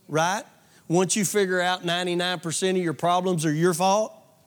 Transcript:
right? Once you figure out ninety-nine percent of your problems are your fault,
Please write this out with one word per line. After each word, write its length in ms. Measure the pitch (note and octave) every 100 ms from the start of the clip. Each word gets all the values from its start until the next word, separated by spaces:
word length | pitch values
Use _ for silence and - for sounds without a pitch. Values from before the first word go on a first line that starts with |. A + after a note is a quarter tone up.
| -
right? 360 | D3 E3+ G#3 - _ _ _ -
Once 280 | E3+ F#3 A3
you 80 |
figure 360 | F3 G#3 F#3 F3+
out 240 | F3+ F3+
ninety-nine 560 | E3+ F3 F3+ F3 F3+ F3
percent 380 | E3 - F#3+ F#3
of 40 |
your 120 | E3
problems 500 | C#3 E3+ F3+ F#3 E3+
are 80 | D#3+
your 220 | D3+ F3
fault, 380 | E3 F#3+ G#3 A3 - _ _